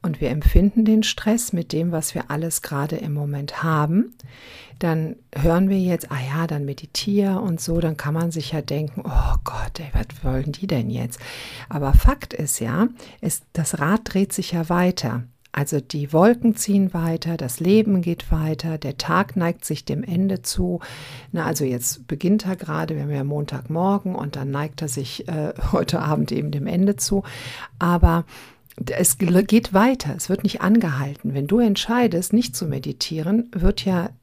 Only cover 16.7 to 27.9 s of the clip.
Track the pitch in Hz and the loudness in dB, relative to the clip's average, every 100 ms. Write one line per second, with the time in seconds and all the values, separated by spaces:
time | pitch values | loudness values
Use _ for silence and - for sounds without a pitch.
16.7 | 196 190 170 165 165 165 170 131 - 170 | 2 2 0 -2 -2 -2 -4 -4 -2 4
17.7 | 214 220 190 170 170 - 160 156 156 165 | 4 4 2 0 -4 0 0 0 -2 -4
18.7 | 156 139 - - 165 - 190 170 170 - | -4 -6 -6 0 0 2 0 0 -2 -4
19.7 | 151 - 143 247 170 190 190 - - 180 | -6 -2 -4 -2 0 0 -2 -2 -2 0
20.7 | 175 - - - - - 170 160 151 135 | -2 -8 -16 -16 -18 -8 -4 -2 -2 -2
21.7 | 123 - - 127 147 180 208 190 185 160 | -2 -4 -6 -8 -2 2 2 0 -6 -4
22.7 | 156 160 156 143 143 139 147 147 131 127 | -4 -4 -4 -4 -2 -2 -4 -4 -8 -4
23.7 | 160 185 196 196 180 147 143 135 139 151 | 0 2 2 -2 -6 -6 -6 -4 -4 -4
24.7 | - 156 - 127 - - 160 151 - - | -6 -6 -4 -6 -8 -6 -4 -4 -2 0
25.7 | 170 160 170 156 151 147 143 151 147 135 | 0 0 -2 0 0 0 -2 -2 -4 -2
26.7 | 175 196 208 - 196 - - - - - | 2 2 2 0 -2 -4 -14 -14 -14 -16
27.7 | - 175 | -2 0